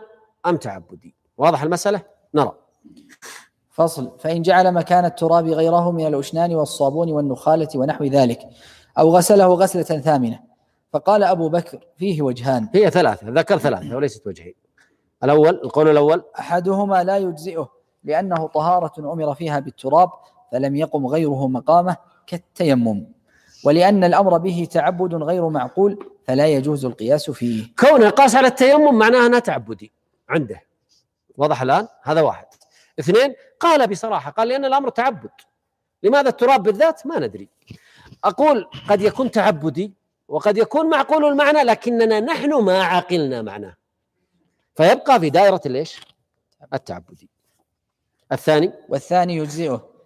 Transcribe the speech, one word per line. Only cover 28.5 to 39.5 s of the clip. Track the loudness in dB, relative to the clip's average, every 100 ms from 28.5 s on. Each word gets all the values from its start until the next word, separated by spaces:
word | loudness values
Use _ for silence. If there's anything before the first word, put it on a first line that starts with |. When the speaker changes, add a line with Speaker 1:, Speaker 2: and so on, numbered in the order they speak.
| 2 4 4 4 4
Speaker 1:
معناه | 4 4 2
أنه | 2
تعبدي | -2 -6 -8 -16 -18 _ _ _ -6
عنده. | -6 -6 -12 _ _ _ _ _ _ _ -4
واضح | -4 -2
الآن؟ | 0 0 -2 _
هذا | -4 0
واحد. | 0 -2 -14 _ _ _ _ -8
اثنين، | 0 2 2 -2 _ -2
قال | 2 2 2
بصراحة، | -4 -6 -6 -6
قال: | -4 -2
"لأن | -2
الأمر | -2 -2 -2
تعبد". | -4 -4 -4 -12 _ _ _ _ _ _ _
لماذا | 0 2 2
التراب | 0 2 2
بالذات؟ | 2 2 0 0 -6
ما | -6
ندري. | -6 -10 -20 _ -20 -20 _ _ -20 -6
أقول: | -2 2 2 2 -2 -8 -2
قد | 0
يكون | 0 -2 -2
تعبدي، | 0 0